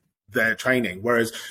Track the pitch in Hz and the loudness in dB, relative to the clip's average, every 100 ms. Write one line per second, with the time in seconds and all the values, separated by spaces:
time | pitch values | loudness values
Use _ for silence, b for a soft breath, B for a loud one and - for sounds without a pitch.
0 | _ _ _ 120 113 110 127 127 107 92 | _ _ _ 0 0 0 0 0 0 -4
1 | 110 120 113 B B | 0 2 2 B B